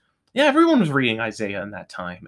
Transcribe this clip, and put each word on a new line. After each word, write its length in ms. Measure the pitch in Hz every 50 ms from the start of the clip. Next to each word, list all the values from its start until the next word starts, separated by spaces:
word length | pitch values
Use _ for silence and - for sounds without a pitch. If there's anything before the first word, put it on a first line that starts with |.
| _ _ _ _ _ _ -
Yeah, 120 | 240 285
everyone 340 | 294 269 311 339 330 320 254
was 100 | 196 151
reading 280 | 139 135 131 120 110 113
Isaiah 420 | 117 110 104 - 110 101 98 98 95
in 80 | 104
that 160 | 104 90 92 -
time, 380 | - - 90 87 90 90 -